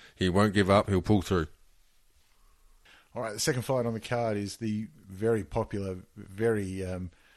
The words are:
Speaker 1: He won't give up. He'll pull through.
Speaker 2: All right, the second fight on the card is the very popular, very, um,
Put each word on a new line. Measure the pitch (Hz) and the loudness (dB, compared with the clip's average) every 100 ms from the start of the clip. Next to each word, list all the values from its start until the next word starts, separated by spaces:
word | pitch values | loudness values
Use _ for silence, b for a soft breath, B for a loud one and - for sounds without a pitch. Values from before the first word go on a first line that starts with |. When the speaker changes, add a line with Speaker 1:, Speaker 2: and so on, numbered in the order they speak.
| B - | B -2
Speaker 1:
He | 92 | 2
won't | 92 107 | 4 4
give | 98 95 | 4 6
up. | 101 107 | 4 4
He'll | 92 | 2
pull | 85 104 | 4 2
through. | - 92 78 - _ _ _ _ _ _ _ _ _ _ - _ b b b 117 | 2 0 0 -8 _ _ _ _ _ _ _ _ _ _ -20 _ b b b -10
Speaker 2:
All | |
right, | 113 | -8
the | 107 | -2
second | 160 127 | -2 -2
fight | 117 131 120 | 0 0 0
on | |
the | 113 | -4
card | - 120 117 104 | -4 -2 0 -2
is | 101 - | -4 -4
the | 110 107 110 - 95 | -4 -4 -6 -14 -18
very | 95 113 110 | -2 0 2
popular, | 92 120 107 101 98 92 - 101 | 0 -4 -2 -4 -6 -8 -12 -20
very, | 98 95 117 107 95 95 92 | -14 -2 0 0 -2 -6 -6
um, | 92 90 b b | -6 -8 b b